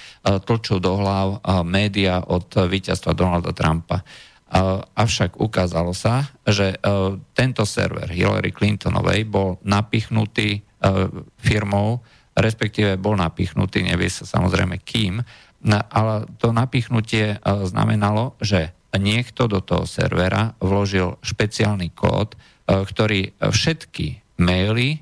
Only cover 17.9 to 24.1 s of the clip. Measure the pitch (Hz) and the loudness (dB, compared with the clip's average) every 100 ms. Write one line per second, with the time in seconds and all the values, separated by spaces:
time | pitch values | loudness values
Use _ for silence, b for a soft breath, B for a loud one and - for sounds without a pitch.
17.9 | 107 104 107 127 - 98 95 80 - _ | 2 2 0 -2 -4 0 0 0 -6 _
18.9 | 98 98 110 120 - 123 98 - 87 85 | -2 2 0 -2 -2 0 0 0 -2 -2
19.9 | - 82 87 90 101 110 - 92 98 101 | -2 -2 2 0 2 -2 -2 0 0 0
20.9 | 98 90 - - - 104 - 107 104 87 | 0 -2 -4 -8 -2 -2 0 0 0 -4
21.9 | - - 101 107 - - _ - 98 98 | -2 0 0 -2 -8 -20 _ 0 0 0
22.9 | - 107 104 98 - 101 101 - 160 - | 0 0 0 -2 -2 -2 0 0 -2 -6
23.9 | - 156 | -8 -6